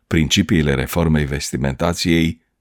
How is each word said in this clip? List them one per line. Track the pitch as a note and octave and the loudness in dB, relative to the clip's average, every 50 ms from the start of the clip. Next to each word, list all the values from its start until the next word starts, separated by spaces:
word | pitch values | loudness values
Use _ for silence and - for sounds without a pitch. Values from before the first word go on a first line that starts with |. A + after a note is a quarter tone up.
| _ | _
principiile | - F2+ E2+ D#2 C#2+ - F#2 F#2+ - - E2 D2+ D2 C#2 | -2 0 0 2 2 2 0 2 2 2 2 2 2 0
reformei | C2 C2+ C2+ - F2 E2+ D#2+ D#2 D2+ D2+ | 0 -2 -2 -2 0 2 2 2 2 0
vestimentației | C2+ C#2 C#2+ - - - - C2+ C#2 C2+ - E2 E2+ F2 - - F2 E2 E2 E2 E2 F2 - _ _ _ _ | -2 -4 -6 -6 -6 -6 -4 -4 -4 -4 -2 -2 -4 -2 -2 0 2 2 2 2 0 -2 -6 _ _ _ _